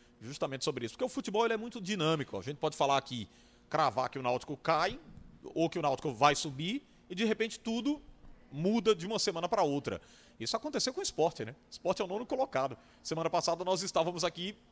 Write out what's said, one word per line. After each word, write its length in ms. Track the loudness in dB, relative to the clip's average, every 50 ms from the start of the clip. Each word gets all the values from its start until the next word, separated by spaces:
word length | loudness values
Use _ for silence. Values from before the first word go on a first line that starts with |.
| -20 -20 -20 -16
justamente 440 | -14 -12 -6 -4 -4 -4 -2 -2 -2
sobre 200 | -2 -2 -2 -4
isso. 100 | -6 -4
Porque 100 | -4 -4
o 40 | -4
futebol, 360 | -4 -4 -4 -2 0 2 2
ele 100 | 2 0
é 20 |
muito 240 | -2 -4 -8 -10 -8
dinâmico. 560 | -6 -4 -2 0 2 2 2 0 0 -4 -6
A 60 | -6
gente 140 | -6 -8 -6 -4
pode 180 | -2 -2 0
falar 220 | 2 4 4 4 4
aqui, 300 | 2 0 -6 -8 -8 -10 -12 -20 -20 -20 -20 -20 -8 -2
cravar 400 | 0 2 2 2 2 0 -2 -2
que 80 | -2 -2
o 40 |
Náutico 340 | 0 0 0 0 -2 -6 -8
cai, 420 | -2 2 2 4 4 4 2 -2 -4 -12 -16 -18 -18 -20 -20 -20 -18 -14 -6 0
ou 160 | 0 0 2
que 80 | 2 0
o 40 |
Náutico 300 | 0 0 0 0 0 -2
vai 220 | 2 6 6 6 6
subir, 480 | 4 0 -4 -4 -4 -2 -2 -2 -4 -6 -10 -20 -20 -16 -8
e 60 | -2
de 100 | 0 2
repente 340 | 2 2 2 -2 -4 -4 -6
tudo 440 | -4 -2 -2 0 0 0 -2 -2 -4 -14 -20 -20 -20 -20 -20 -20 -18 -12
muda 440 | -4 0 2 2 2 4 4 4 4
de 120 | 4 2
uma 120 | -2 -2 0
semana 300 | 0 0 0 0 -2 2
pra 140 | 4 4
outra. 380 | 4 4 4 2 0 -2 -4 -4 -6 -12 -20 -20 -20 -20 -14 -8
Isso 180 | -4 -2 -2
aconteceu 360 | -2 -2 -2 -2 0 0 0
com 80 | -2 -2
o 20 |
Sport, 380 | -4 -2 0 2 2 2 0 -2
né? 120 | -8 -10 -10 -14 -18 _
O 40 |
Sport 280 | -12 -4 -2 0 0 0
é 40 | -2
o 20 |
nono 180 | -4 -4 -6 -4
colocado. 500 | -2 0 0 0 0 0 0 0 -2 -4 -8 -16 -20 -20 -14
Semana 260 | -8 -6 -2 -2 0 2
passada 340 | 2 2 2 2 0 0 0
nós 180 | 0 0 0
estávamos 420 | 0 0 2 2 2 2 0 -2 -2
aqui 320 | -2 -2 -4 -6 -8 -8 -10 -16 _